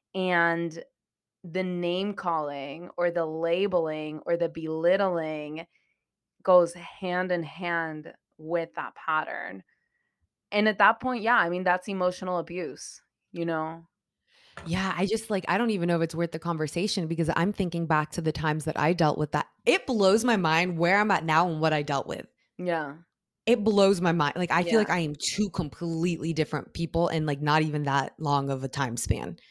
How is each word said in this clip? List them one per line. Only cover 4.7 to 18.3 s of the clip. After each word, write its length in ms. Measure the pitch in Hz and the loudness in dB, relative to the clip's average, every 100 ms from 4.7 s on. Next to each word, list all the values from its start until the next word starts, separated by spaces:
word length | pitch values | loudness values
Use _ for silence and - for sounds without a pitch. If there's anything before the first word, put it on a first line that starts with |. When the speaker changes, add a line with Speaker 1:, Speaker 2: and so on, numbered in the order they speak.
| 160 170 190 196 170 156 156 151 156 170 _ _ _ _ _ _ _ | 0 2 4 2 0 -2 -6 -8 -10 -14 _ _ _ _ _ _ _
Speaker 1:
goes 320 | - 180 170 | 6 6 6
hand 580 | 175 175 - 185 180 185 | 0 -16 -8 -4 -2 0
in 100 | 175 | -2
hand 720 | 156 165 175 170 165 156 151 - _ - | -4 -8 -4 -2 -4 -8 -12 -18 _ -16
with 360 | 156 170 160 | -4 -2 -2
that 200 | - 139 | -8 -10
pattern. 680 | - - 156 - 165 170 190 - _ _ _ _ _ _ _ _ | -8 -2 0 -2 -6 -8 -12 -16 _ _ _ _ _ _ _ _
And 160 | 208 214 | 0 2
at 100 | 208 | 4
that 220 | 202 226 | 4 4
point, 220 | 254 247 | -2 -2
yeah, 140 | 220 240 | 2 2
I 120 | 170 | 2
mean, 160 | 180 | 0
that's 240 | 185 185 202 | 0 0 -2
emotional 500 | 190 180 180 185 180 | -2 -2 -2 -4 -4
abuse, 640 | 160 180 156 135 - - _ _ _ | -4 -6 -8 -10 -16 -18 _ _ _
you 120 | 175 | -6
know? 420 | 170 160 156 165 170 _ _ _ _ _ _ - 165 | -4 -4 -4 -10 -18 _ _ _ _ _ _ -14 -6
Speaker 2:
Yeah, 280 | 180 190 170 | -2 -2 -2
I 100 | 185 | -2
just, 240 | 214 - | -2 -2
like, 140 | 202 165 | -2 0
I 100 | 185 | 0
don't 120 | 233 | 2
even 180 | 202 175 | 0 2
know 80 | 170 | 2
if 60 | |
it's 120 | 165 | 0
worth 180 | 160 170 | -2 -4
the 60 | 165 | -4
conversation 680 | 170 160 156 170 202 - 160 | -4 -2 -2 -2 -2 -2 -2
because 200 | 165 156 | 0 0
I'm 180 | 165 180 | 2 0
thinking 340 | - 185 170 165 | 0 -2 -2 0
back 240 | 156 156 | 0 0
to 80 | - | -2
the 120 | 160 | -2